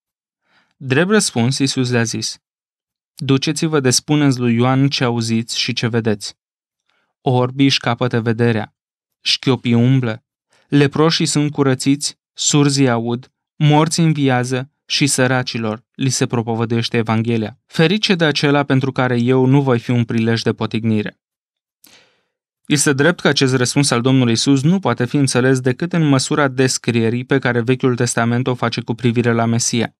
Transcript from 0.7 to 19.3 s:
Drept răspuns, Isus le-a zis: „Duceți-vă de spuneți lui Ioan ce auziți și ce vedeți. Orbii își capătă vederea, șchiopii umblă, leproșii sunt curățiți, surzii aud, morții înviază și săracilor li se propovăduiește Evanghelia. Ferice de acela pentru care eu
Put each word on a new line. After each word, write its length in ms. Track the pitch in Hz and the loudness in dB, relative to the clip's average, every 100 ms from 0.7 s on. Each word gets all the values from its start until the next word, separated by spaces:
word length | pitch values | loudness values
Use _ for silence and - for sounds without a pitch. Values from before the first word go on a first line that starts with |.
| - | -12
Drept 320 | 131 131 180 | -2 0 2
răspuns, 500 | 214 - 127 117 135 | 2 0 0 0 0
Isus 300 | 135 - 123 | -2 -2 -2
le-a 140 | 120 | 0
zis: 340 | 113 113 110 - _ _ _ _ _ _ _ - | -2 -4 -8 -12 _ _ _ _ _ _ _ -8
„Duceți-vă 640 | 131 135 160 143 165 156 | 0 0 0 -2 0 0
de 100 | 131 | 2
spuneți 500 | 127 - 151 143 123 | 0 0 2 2 2
lui 160 | 123 117 | 0 2
Ioan 340 | 127 131 135 | 2 2 2
ce 140 | - | 0
auziți 560 | 123 117 113 113 113 - | -2 -2 -2 -2 -2 -6
și 140 | - | -6
ce 140 | 120 120 | -4 -2
vedeți. 520 | 117 113 101 - - _ _ _ _ _ _ _ _ | -2 -2 -4 -6 -16 _ _ _ _ _ _ _ _
Orbii 420 | 139 123 123 135 135 | -2 0 0 2 2
își 140 | 131 | 2
capătă 420 | 135 117 123 120 | -2 -2 -2 -2
vederea, 540 | 113 113 120 110 107 _ _ _ _ _ | -2 0 0 0 -6 _ _ _ _ _
șchiopii 540 | - - - 123 123 | -6 -4 -2 -2 0
umblă, 500 | 117 120 135 123 110 _ _ _ _ - | 2 2 2 -2 -8 _ _ _ _ -2
leproșii 580 | 143 143 143 160 165 160 | 2 2 2 0 0 -2
sunt 260 | 151 147 | -2 -2
curățiți, 680 | 143 135 127 - 143 - - _ | 0 0 0 0 -2 -2 -12 _
surzii 560 | - - 151 143 139 131 | -6 0 2 2 2 2
aud, 420 | 117 117 120 - _ _ - | 0 -2 -6 -8 _ _ -2
morții 480 | 147 147 160 165 | 2 4 2 2
înviază 680 | 160 147 139 123 123 127 131 _ - | 0 2 0 0 -2 -4 -8 _ -8
și 220 | - 143 | -2 0
săracilor 800 | - 127 131 127 120 113 107 _ | 2 0 0 -4 -6 -6 -6 _
li 160 | - 135 | -6 -4
se 180 | - 127 | -2 -2
propovăduiește 720 | 120 113 113 117 117 113 120 | -2 -4 -4 -2 -2 -2 -4
Evanghelia. 600 | 110 110 113 117 107 - _ | -2 -2 0 -2 -4 -10 _
Ferice 500 | - 160 214 - 185 | 0 0 0 0 0
de 100 | 160 | 0
acela 380 | - 147 143 | 0 0 0
pentru 280 | 143 131 131 | 2 0 0
care 280 | 127 127 123 | -2 -2 0
eu 260 | 120 | 2